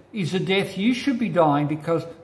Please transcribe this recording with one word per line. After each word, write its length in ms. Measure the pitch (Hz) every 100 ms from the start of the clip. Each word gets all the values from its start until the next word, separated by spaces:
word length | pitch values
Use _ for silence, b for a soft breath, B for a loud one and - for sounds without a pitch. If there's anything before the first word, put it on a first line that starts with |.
| -
"is 200 | 226 156
a 60 | 180
death 360 | 156 196 190 -
you 160 | 208
should 240 | 254 - 240
be 120 | 214
dying 380 | 165 160 143 147
because 380 | 151 170 165 - -